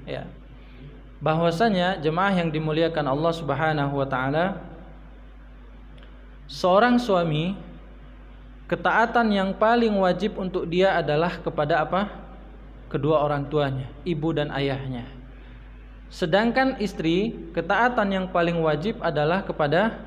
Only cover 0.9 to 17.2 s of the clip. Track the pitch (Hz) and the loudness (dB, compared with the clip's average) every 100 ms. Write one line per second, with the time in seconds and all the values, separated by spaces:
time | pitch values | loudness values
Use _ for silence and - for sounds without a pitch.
0.9 | - - - 147 156 170 165 233 185 175 | -18 -20 -6 0 2 2 4 2 4 2
1.9 | 190 151 160 196 190 170 151 156 156 165 | 0 0 2 2 2 0 0 0 2 2
2.9 | 160 147 139 165 165 151 139 160 151 143 | 2 0 2 2 0 -2 0 2 2 0
3.9 | 139 135 131 131 151 180 196 - - - | 0 -2 0 0 0 0 -2 -12 -16 -18
4.9 | - - - - - - - - - - | -20 -20 -20 -20 -20 -20 -20 -20 -20 -20
5.9 | - - - - - - - 185 190 240 | -20 -20 -20 -20 -20 -16 -2 4 6 6
6.9 | 240 240 185 170 151 170 196 - - - | 4 4 2 2 0 -2 -4 -10 -16 -18
7.9 | - - - - - - - - 175 175 | -20 -20 -20 -20 -20 -20 -20 -6 -2 2
8.9 | 170 226 240 233 202 190 190 220 240 233 | 4 4 4 2 2 0 2 4 4 4
9.9 | 208 185 180 202 - 185 180 156 170 190 | 4 2 2 0 -2 -4 -4 -2 2 4
10.9 | 170 151 147 170 170 - - 147 170 151 | 4 2 2 0 -2 -6 -2 0 2 2
11.9 | 180 202 - - - - - - - - | 0 -2 -6 -16 -18 -18 -18 -18 -18 -8
12.9 | 151 139 156 147 143 139 151 143 131 127 | -2 2 4 4 0 0 0 0 -2 -8
13.9 | - - 165 160 151 147 135 139 131 135 | -10 -4 -2 0 0 -2 -2 -2 -2 -6
14.9 | 123 120 - - - - - - - - | -8 -10 -14 -18 -18 -18 -18 -18 -20 -20
15.9 | - - - 175 190 226 233 262 262 202 | -20 -18 -6 0 2 2 2 2 0 -4
16.9 | - 160 170 | -2 0 2